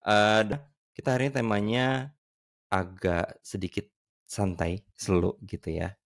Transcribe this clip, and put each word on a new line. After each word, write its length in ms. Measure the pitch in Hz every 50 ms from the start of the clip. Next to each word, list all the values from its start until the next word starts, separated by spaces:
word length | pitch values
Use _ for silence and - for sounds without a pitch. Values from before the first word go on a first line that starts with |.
| _
Eh, 360 | - 104 104 104 107 107 110 110 104
dah, 120 | 101 147 - _ _ _ _ _ _
kita 160 | - - - 127
hari 120 | 127 131 139
ini 60 | 135
temanya 500 | 135 117 113 107 101 101 107 113 123 127 131 131 131 131 143 - _ _ _ _ _ _ _ _ _ _ _
agak 720 | - 95 92 92 92 92 - 92 87 85 - - - -
sedikit 480 | _ - - 101 92 90 - - - _ _ _ _ _ _ _ _
santai, 600 | _ - - 101 95 87 82 85 85 87 101 _ _ _
slow 480 | _ - - 98 87 87 92 - - -
gitu 240 | 98 - - - - 80
ya. 200 | 82 85 90 101 _ _